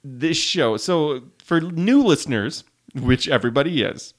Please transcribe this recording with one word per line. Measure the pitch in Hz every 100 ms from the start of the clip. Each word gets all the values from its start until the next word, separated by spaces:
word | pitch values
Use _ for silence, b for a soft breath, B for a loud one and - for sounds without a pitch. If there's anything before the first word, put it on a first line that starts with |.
this | 143 123 160 165
show, | - 180 120 107
so | - 175 151 131 123 _
for | - 170
new | 170 165 190 277
listeners, | 240 147 - 113 107 - - _ _
which | 127 123 127 -
everybody | 127 120 127 156 156
is | 104 - -